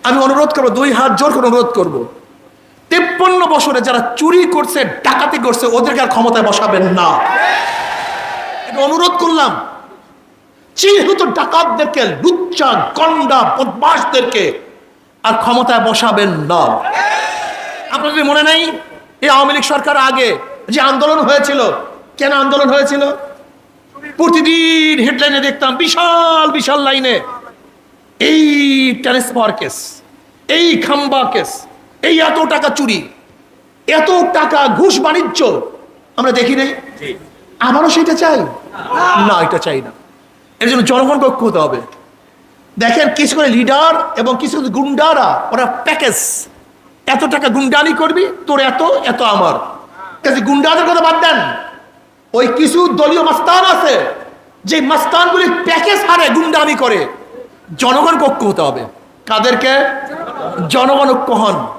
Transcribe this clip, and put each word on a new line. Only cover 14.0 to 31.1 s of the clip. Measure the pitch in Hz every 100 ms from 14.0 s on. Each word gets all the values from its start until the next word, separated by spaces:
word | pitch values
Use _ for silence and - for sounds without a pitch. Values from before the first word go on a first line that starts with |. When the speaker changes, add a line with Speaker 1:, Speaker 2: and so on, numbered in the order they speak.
| - 247 240 220 170 - - - _ _ _ _ 220
Speaker 1:
আর | 226
ক্ষমতায় | 226 240 247 233 220
বসাবেন | - 233 202 202 165 147
না। | 170 - - - - - - - - - - - - - 269
আপনাদের | 311 302 285
মনে | 294 302
নাই, | 320 330 320 - - - _
এই | 277 269
আওয়ামী | 277 294
লীগ | -
সরকার | 285 285 285 262
আগে | 262 240 - - - -
যে | 262 269
আন্দোলন | 269 294 311 240
হয়েছিল, | 285 285 277 220 - - - - -
কেন | 277 277
আন্দোলন | 269 277 277
হয়েছিল? | 277 277 277 285 - - - - - _ _ _ 277 302 -
প্রতিদিন | 339 339 311 330 330 320 311 302
হেডলাইনে | 233 247 285 277
দেখতাম | 269 285 269 247
বিশাল | 330 - 349 339 339 320 311
বিশাল | 302 262 285
লাইনে, | 277 269 262 214 - - - - - _ _ _ _ _
এই | 277 311 302 285 285 269 262 247
ট্রান্সফার | 254 254 247 240 220
কেস, | - 139 - - - - - _ _ -
এই | 320 339 302
খাম্বা | - 285 285